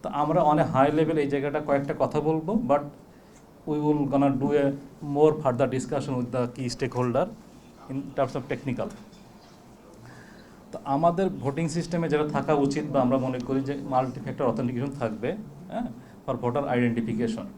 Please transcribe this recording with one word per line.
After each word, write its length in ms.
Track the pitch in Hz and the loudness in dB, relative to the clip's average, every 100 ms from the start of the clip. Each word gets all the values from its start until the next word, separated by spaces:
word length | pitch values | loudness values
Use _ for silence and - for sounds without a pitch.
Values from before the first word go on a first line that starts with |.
তো 60 | - 143 | -6 -2
আমরা 160 | 151 165 151 | 2 4 4
on 60 | 151 131 | 4 4
a 20 | |
high 180 | 131 143 151 | 4 4 4
level 180 | 156 160 | 2 2
এই 60 | 139 | 2
জায়গাটা 260 | 139 143 143 151 | 0 0 -2 0
কয়েকটা 240 | 139 139 - | 0 0 0
কথা 160 | 123 151 147 | 0 2 2
বলবো, 220 | 160 160 220 123 | 0 2 0 4
but 140 | 143 143 - - - - - - - - | 2 0 -14 -20 -20 -20 -20 -20 -14 -4
we 80 | 151 151 | 0 2
will 160 | 147 139 | 2 2
gonna 220 | 139 139 123 | 4 4 2
do 60 | 139 147 | 2 4
a 20 | 139 139 - - 147 143 | 2 0 -10 -14 -4 4
more 160 | 156 151 | 4 6
further 260 | 135 120 131 127 | 0 2 2 0
discussion 380 | 120 143 135 127 | -2 -4 -2 -4
with 100 | 123 127 | -2 -2
the 80 | 120 - | -2 -4
key 120 | 123 - | -6 -4
stakeholder 500 | 127 123 123 120 190 - - - - - - | -4 0 2 2 0 -6 -20 -20 -20 -20 -10
in 60 | 135 135 - | -8 -6 -2
terms 180 | 131 147 | -2 -2
of 60 | 123 | -6
technical। 380 | 131 135 120 101 - - - - - - - - - - - - - - - - - - | -4 -4 -4 -4 -8 -20 -20 -20 -20 -20 -20 -20 -20 -20 -20 -20 -20 -20 -20 -20 -20 -14
তো 60 | - - 139 | -12 -2 2
আমাদের 320 | 170 170 190 135 | 2 2 -2 -2
ভোটিং 220 | 127 139 165 170 | -4 -2 -2 -2
সিস্টেমে 320 | 165 175 165 | -2 -2 0
যেটা 120 | 147 151 143 | 0 0 -2
থাকা 180 | 135 147 139 | 2 2 2
উচিত 200 | 156 151 | 0 0
বা 60 | 143 123 | 0 2
আমরা 120 | 131 127 | 2 0
মনে 140 | 127 123 | -4 -2
করি 140 | 135 135 | -2 -2
যে 40 | 139 139 | -6 -2
মাল্টি 260 | 127 131 120 - | 0 0 -4 -8
ফ্যাক্টর 200 | 123 131 | -2 0
অথেন্টিকেশন 400 | 110 120 120 143 - | 0 -2 -2 -6 -4
থাকবে, 280 | 117 101 120 208 - - - | -6 -4 -6 -6 -10 -16 -10
হ্যাঁ, 160 | - - - - - - | -6 -6 -10 -18 -12 -6
for 100 | 127 | -2
voter 200 | 123 135 143 123 | 0 0 0 2
identification। 680 | 120 117 110 113 113 101 95 | 2 0 -2 -2 -2 -4 -10